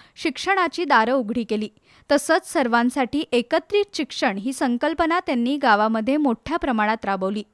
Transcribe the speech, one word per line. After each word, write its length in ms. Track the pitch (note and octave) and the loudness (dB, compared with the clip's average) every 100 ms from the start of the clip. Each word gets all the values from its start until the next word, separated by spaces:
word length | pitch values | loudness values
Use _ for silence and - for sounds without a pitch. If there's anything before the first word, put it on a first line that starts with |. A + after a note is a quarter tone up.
| - - | -20 -6
शिक्षणाची 680 | E4 - F4 G4 F4 - | -6 -4 -2 0 0 -2
दारं 300 | E4 B3 A3 | 2 4 4
उघडी 300 | C4+ G#3 A#3+ | 0 -2 -4
केली. 260 | A3 A3 G#3+ _ _ _ - | -2 -4 -6 _ _ _ 0
तसंच 420 | C#4+ - E4 - | 2 4 0 0
सर्वांसाठी 720 | E4 B3 A#3 B3 C#4 B3+ D4 D#4 | -2 2 2 2 0 -2 -2 0
एकत्रित 540 | A#3+ A#3+ D#4+ - G#4 G4+ | -2 0 -2 0 -2 -2
शिक्षण 440 | - D#4 - C4+ G3 | -4 -6 -2 -2 -2
ही 160 | A3 | -6
संकल्पना 680 | C4+ C4+ A#3+ D4 E4 D#4+ F4 | -2 -2 0 0 0 0 0
त्यांनी 380 | F4+ B3+ A#3+ C#4+ | 0 -2 0 0
गावामध्ये 600 | C4 G#3 A3 A3 A3 D4 | 2 4 2 0 0 0
मोठ्या 400 | C#4 A3+ - E4+ | 2 0 -4 -4
प्रमाणात 480 | D4+ A3 G#3+ A3+ G3+ | -2 0 0 0 -2
राबवली. 380 | G3 F#3+ G#3 - | -2 -2 -4 -8